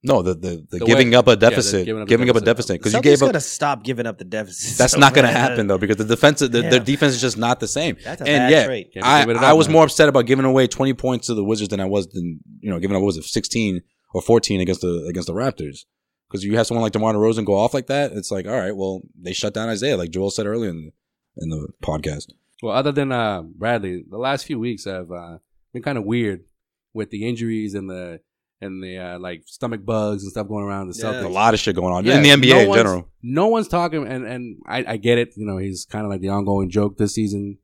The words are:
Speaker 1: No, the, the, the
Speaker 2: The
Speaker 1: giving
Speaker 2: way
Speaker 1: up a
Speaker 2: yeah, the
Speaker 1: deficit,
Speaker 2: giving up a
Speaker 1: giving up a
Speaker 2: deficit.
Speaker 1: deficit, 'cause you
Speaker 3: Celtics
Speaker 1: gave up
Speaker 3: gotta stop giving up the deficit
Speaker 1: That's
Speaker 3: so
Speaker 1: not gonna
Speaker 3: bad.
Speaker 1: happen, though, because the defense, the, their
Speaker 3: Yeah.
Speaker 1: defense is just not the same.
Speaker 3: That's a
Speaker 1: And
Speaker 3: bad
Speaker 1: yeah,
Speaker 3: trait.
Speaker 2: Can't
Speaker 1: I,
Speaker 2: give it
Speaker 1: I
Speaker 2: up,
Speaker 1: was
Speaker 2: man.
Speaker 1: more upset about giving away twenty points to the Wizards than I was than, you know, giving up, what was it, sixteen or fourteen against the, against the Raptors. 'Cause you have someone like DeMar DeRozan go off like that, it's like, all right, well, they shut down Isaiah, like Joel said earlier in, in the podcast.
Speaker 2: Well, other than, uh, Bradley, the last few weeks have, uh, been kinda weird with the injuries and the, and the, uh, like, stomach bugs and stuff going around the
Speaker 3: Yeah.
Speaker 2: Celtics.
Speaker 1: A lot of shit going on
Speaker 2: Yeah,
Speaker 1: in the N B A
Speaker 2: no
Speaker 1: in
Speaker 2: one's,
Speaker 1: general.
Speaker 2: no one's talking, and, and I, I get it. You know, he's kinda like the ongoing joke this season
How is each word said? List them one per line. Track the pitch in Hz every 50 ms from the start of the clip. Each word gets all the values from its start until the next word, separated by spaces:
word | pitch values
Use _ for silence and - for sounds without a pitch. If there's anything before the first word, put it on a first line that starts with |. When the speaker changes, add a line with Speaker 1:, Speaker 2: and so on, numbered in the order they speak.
| -
Speaker 1:
No, | 131 143 113
the, | 90 90 90
the, | 80 87 92 87 82 76 _
the | - 87
Speaker 2:
The | 104
Speaker 1:
giving | 113 117 135 131 117
Speaker 2:
way | 117
Speaker 1:
up | 123 120
a | 127
Speaker 2:
yeah, | 117
the | 101 110 113
Speaker 1:
deficit, | 110 117 120 101 104 95 90
Speaker 2:
giving | 87 110 92
up | 107
a | 98
Speaker 1:
giving | 117 117 123 123
up | 120
a | 113
Speaker 2:
deficit. | 101 110 113 101 120 - 98 87
Speaker 1:
deficit, | -
'cause | 110 107
you | 135
Speaker 3:
Celtics | 135
Speaker 1:
gave | 147 143 135 139
up | -
Speaker 3:
gotta | 220 156
stop | 139 - - - 151 147 139 117 104
giving | 127 131 117 117
up | 113 101
the | _ 98
deficit | 90 101 107 107 98 90 - - - -
Speaker 1:
That's | - 123 127 -
Speaker 3:
so | 139
Speaker 1:
not | 139 135 123
gonna | 135 131
Speaker 3:
bad. | 120 - 120 123 131
Speaker 1:
happen, | 123 117 107
though, | 98 98
because | 92 98 98 107
the | 98 110
defense, | 107 117 - - 143 151 -
the, | 143
their | 127 117 120 120 165 135
Speaker 3:
Yeah. | 127
Speaker 1:
defense | 110 120 139 143 156 143 127
is | 120
just | 120 127 113
not | 104 113 117 123 -
the | -
same. | 104 - 143 160 165 98 - -
Speaker 3:
That's | 113 156 -
a | 143
Speaker 1:
And | 143 147 139 127
Speaker 3:
bad | 127
Speaker 1:
yeah, | 151 156 117
Speaker 3:
trait. | 101 131 107 90 _ _
Speaker 2:
Can't | 95 95
Speaker 1:
I, | 123 139 147 139
Speaker 2:
give | 113
it | 117
Speaker 1:
I | 113 131 143
Speaker 2:
up, | 156
Speaker 1:
was | 160 156
Speaker 2:
man. | 135 156
Speaker 1:
more | 160 160
upset | 147 - - 156
about | 147 135 135 117
giving | 117 135 135 135
away | 131 131 135 127
twenty | 120 - - 135 135 127
points | - - 131 127 117 -
to | - 120
the | 107 98
Wizards | 101 113 107 107 95
than | 104 98
I | 95
was | 95 101 101 92
than, | - - 92 85 87 82 76 _ - - -
you | - 107
know, | 92 85
giving | 87 95 104
up, | 95
what | 98
was | 101 87
it, | 80 78
sixteen | - - 113 - - - 117 110 101 92 87 - _ _ _ _ _ _
or | 92
fourteen | - - 117 117 - - 104 95
against | 92 87 92 -
the, | - 90 87 85 76 85
against | 85 90 87
the | - 82
Raptors. | 98 127 135 - - 78 71 69 - - _ _ _ _ _ _ _ _ _
'Cause | - 101 92
you | 101 104
have | 117 113
someone | - 117 117 113
like | 110 -
DeMar | 110 107 113 107
DeRozan | 104 107 110 113 113 107
go | 95 101
off | 98 107 120 -
like | 135 123
that, | - 135 143 143 139 80
it's | 104 92 -
like, | 107 95 87
all | 98 117
right, | 127 92 95 104
well, | 98 95 95 95 92 - - _ _
they | 87 90 95
shut | - - 104 101
down | 110 110
Isaiah, | 113 113 98 113 143 139
like | 92 87 85
Joel | 80 92 95 98
said | - - 107
earlier | 101 107 117 113 101
in, | 85 82 78 78 _ _ _ _ _ _ _ _ _
in | - 80 80
the | 80 78 73 - - _ -
podcast. | - 76 78 76 78 73 71 - _ _ _ _ _ _ _
Speaker 2:
Well, | - 113 101
other | 123 131 147
than, | 139 143 143 135
uh, | 131 120 113 107 101 90
Bradley, | 80 82 82 82 98 113 120 117 98 92 90 90 - -
the | 95
last | 107 123 131 139 135 -
few | - 156 117
weeks | 110 120 117 98 -
have, | 101 95 92 90 82
uh, | 90 87 85 85 82 82 _ _ _ _ _ _ _
been | 123 113
kinda | 147 139 120
weird | 101 101 113 123 117 104 98 87 _ _ _ _ _ _ _ _ _ _ _
with | 110 104 -
the | - 104 107
injuries | 117 123 113 117 113 113 110 107 104 98
and | 101 98 95
the, | 92 90 90 87 85 80 _ _ _ _ _ _ _ _
and | 98 98 95 95 95
the, | 92 92
uh, | 92 90 90 87 90
like, | 92 90 87 82 _
stomach | _ - - - 120 117 107 95
bugs | 104 113 110 107 104 104 98 101
and | 98
stuff | - 113 104 98
going | 107 104 101
around | 101 98 98 95 92
the | 87 -
Speaker 3:
Yeah. | 113
Speaker 2:
Celtics. | 110 107 - -
Speaker 1:
A | -
lot | 90 98 107 117 110
of | 107
shit | - 113 92
going | 87 87 90 90
on | 90 98
Speaker 2:
Yeah, | 113 131
Speaker 1:
in | 143 147
the | 143
N | 143 143
B | 123 123
A | 131
Speaker 2:
no | 127
Speaker 1:
in | 113
Speaker 2:
one's, | 98 98 113
Speaker 1:
general. | 113 101 92 90 87 - _ _ -
Speaker 2:
no | 120 131 156 185
one's | 220 226 226 208 -
talking, | - 175 170 170 151 156 139
and, | 107 131 127 131
and | 110 127 123 123 117 104 - -
I, | - 104 127 123
I | - 113
get | 110 98 117 120
it. | 120 120 117 _
You | 104 107
know, | 104 98
he's | 92 95 98 95 92 -
kinda | _ - 107 107 101
like | 101 92
the | 92 95
ongoing | 98 101 101 98 101 98 95 90
joke | 87 107 101 101 101
this | _ 107 101 -
season | - 107 101 101 101 101 101 101 _